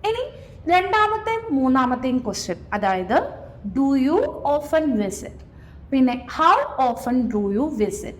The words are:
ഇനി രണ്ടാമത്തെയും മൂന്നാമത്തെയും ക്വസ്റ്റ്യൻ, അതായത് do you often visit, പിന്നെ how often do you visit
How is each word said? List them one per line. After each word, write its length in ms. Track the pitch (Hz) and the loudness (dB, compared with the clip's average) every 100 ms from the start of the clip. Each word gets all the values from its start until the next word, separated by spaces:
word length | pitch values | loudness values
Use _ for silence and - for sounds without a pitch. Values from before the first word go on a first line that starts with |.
| 403 | -2
ഇനി 160 | 466 571 - - - - | -4 -6 -10 -18 -12 2
രണ്ടാമത്തെയും 800 | 359 381 440 427 440 427 453 453 269 | 2 4 2 2 0 -2 -4 0 2
മൂന്നാമത്തെയും 600 | 262 262 254 247 262 254 226 | 4 4 2 0 0 -2 -2
ക്വസ്റ്റ്യൻ, 300 | 190 - 170 - 202 | -6 -6 -8 -4 -2
അതായത് 420 | 196 190 185 269 - - - - 208 190 | 0 0 2 0 0 -10 -16 -12 -8 0
do 100 | 269 277 262 | 2 4 4
you 120 | 339 571 - 285 | 2 0 -2 -2
often 300 | 294 294 320 311 226 | -2 2 0 2 0
visit, 320 | 202 - - - - - - - - | -2 -4 -12 -14 -20 -20 -20 -20 -2
പിന്നെ 360 | 269 262 247 - - | 2 4 2 -8 2
how 180 | 320 427 587 - 262 | 4 4 2 0 0
often 280 | 240 240 254 226 | 0 0 0 0
do 80 | 208 202 202 | 0 0 0
you 100 | 302 247 | -2 0
visit 340 | 202 185 151 | -2 -2 -10